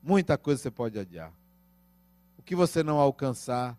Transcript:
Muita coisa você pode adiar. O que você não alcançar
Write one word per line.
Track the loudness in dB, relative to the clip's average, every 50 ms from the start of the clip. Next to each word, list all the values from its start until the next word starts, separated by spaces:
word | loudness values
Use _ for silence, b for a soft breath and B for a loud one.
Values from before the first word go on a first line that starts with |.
Muita | 0 2 2 2 4 2 0 0
coisa | _ 0 -2 0 -2
você | -10
pode | -6 -6 -6 -6 -6
adiar. | -8 -12 -10 -12 -16 -16 -16 -18 _ _ _ _ _ _ _ _ _ _ _ _ _ _ _ _ _ _ _ _
O | -20
que | -8 -6 2
você | 2 2 2 4 0
não | 0 2 2
alcançar | 4 4 2 2 0 -4 -4 -4 -6 -6 -4 -4 -4 -4 -6 -8